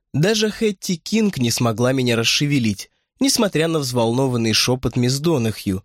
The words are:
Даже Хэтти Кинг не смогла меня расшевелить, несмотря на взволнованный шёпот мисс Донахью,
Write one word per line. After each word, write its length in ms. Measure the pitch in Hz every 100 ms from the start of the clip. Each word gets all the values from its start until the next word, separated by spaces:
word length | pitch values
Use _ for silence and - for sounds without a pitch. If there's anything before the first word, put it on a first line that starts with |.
| _
Даже 380 | 135 180 220 214
Хэтти 460 | - 220 196 - 170
Кинг 420 | - 220 208 131
не 120 | 117
смогла 420 | - 120 107 123
меня 240 | 135 123 113
расшевелить, 760 | 113 - 147 143 110 98 - _ _ _
несмотря 480 | 269 262 202 151 165
на 100 | 160
взволнованный 720 | 131 123 113 120 135 120 113
шёпот 440 | 107 - 127 127 127
мисс 220 | 123 135
Донахью, 640 | 165 151 113 - 104 95